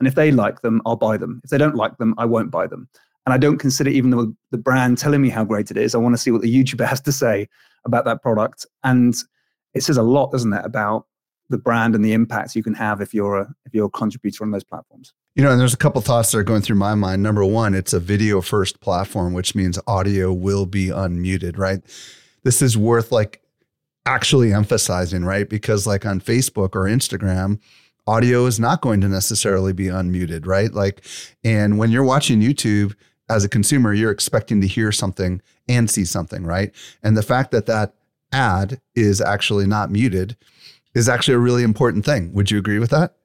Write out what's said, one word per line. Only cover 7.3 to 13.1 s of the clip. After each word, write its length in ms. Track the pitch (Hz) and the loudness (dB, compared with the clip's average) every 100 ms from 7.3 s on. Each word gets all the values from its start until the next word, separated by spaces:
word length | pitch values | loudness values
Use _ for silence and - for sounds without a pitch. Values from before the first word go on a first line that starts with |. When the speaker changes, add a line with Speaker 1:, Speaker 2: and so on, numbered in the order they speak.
| 101 104 _ _ _ | 0 -4 _ _ _
Speaker 1:
about 200 | 117 120 | -2 -2
that 160 | 123 117 | 0 -2
product. 460 | 127 107 110 - - _ | 0 0 -2 -6 -20 _
And 320 | 131 127 123 113 - _ _ _ _ | 0 4 4 0 -8 _ _ _ _
it 100 | 139 | -6
says 140 | 143 131 | 0 2
a 60 | |
lot, 300 | 113 139 131 | 4 2 2
doesn't 200 | 135 117 | 0 -2
it, 120 | 101 | -2
about 420 | 98 120 104 110 - _ _ _ - | -4 -4 -2 -4 -8 _ _ _ -8
the 80 | 127 | -4
brand 360 | 127 117 117 | 0 0 2
and 100 | 113 | 2
the 80 | 110 | 2
impact 440 | 110 117 107 - 113 | 2 0 -2 -6 -6
you 60 | |
can 120 | 110 | -6
have 260 | 107 110 101 | -4 -4 -4
if 140 | 101 | -4